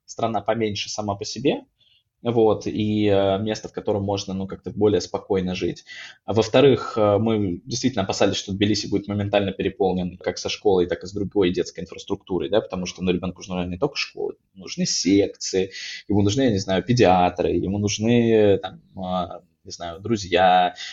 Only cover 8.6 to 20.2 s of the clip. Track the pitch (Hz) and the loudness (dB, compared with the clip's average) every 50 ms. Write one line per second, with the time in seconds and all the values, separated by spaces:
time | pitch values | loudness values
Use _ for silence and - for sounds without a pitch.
8.6 | 104 101 104 - - - 101 95 - 101 101 104 101 101 104 101 98 95 95 - | 2 2 2 0 -2 -2 -2 -2 -2 -2 -4 -2 -2 0 0 0 0 0 -2 -2
9.6 | 95 95 - - 98 92 90 90 90 87 87 - - 92 92 - - 95 - - | -4 -4 0 0 0 0 0 0 -2 -4 -6 -6 -6 -6 -6 -4 -6 -8 -6 0
10.6 | - 107 95 90 87 - 85 - 92 90 98 98 98 87 - 101 95 87 90 117 | 2 2 4 4 2 0 -2 -6 -8 -10 -8 -6 -6 -2 0 2 2 2 2 0
11.6 | 120 - - - 90 - - - - - 98 - _ - 92 85 73 90 98 110 | -4 -4 -6 -12 -12 -12 -14 -14 -8 -8 -8 -8 _ -6 -4 -4 -2 0 0 -2
12.6 | - - 95 92 90 87 - - 92 92 90 85 87 90 87 - 92 95 90 90 | -2 -2 -6 -8 -8 -8 -8 -4 -2 0 0 0 -2 -6 -8 -10 -10 -8 -6 -4
13.6 | 87 90 90 90 139 135 - - - - - - - 90 - _ _ _ _ - | -4 -4 -4 -4 -4 -4 -4 -4 -8 -8 -8 -8 -8 -8 -8 _ _ _ _ -18
14.6 | 87 - - 175 180 - - - - 92 98 101 98 - - - - - - 95 | -16 -12 -6 -4 -4 -2 -2 -2 0 2 4 4 2 0 -4 -8 -8 -4 -2 -2
15.6 | 95 - - - - - - - - - 101 104 98 101 107 135 139 120 104 95 | -2 -2 -6 -12 -12 -12 -14 -12 -6 -2 0 2 2 2 2 2 0 0 0 -2
16.6 | - 95 95 92 - - 123 123 104 87 92 90 87 90 - - 82 82 85 87 | -2 -2 -2 -2 0 0 2 4 6 6 6 6 4 2 2 0 -2 0 0 0
17.6 | - 90 101 104 104 101 101 104 110 117 120 120 117 113 113 107 104 101 95 92 | -2 -2 -2 -2 -2 -2 -2 -2 0 2 2 4 4 4 4 6 6 6 4 2
18.6 | - - - - _ _ - 95 92 92 92 92 87 - 87 85 _ _ _ _ | 0 -6 -12 -14 _ _ -14 -10 -8 -4 -4 -4 -4 -6 -8 -16 _ _ _ _
19.6 | - 98 - - 85 85 82 90 101 104 117 101 | -20 -18 -14 -12 -10 -10 -10 -8 -4 -4 -4 -2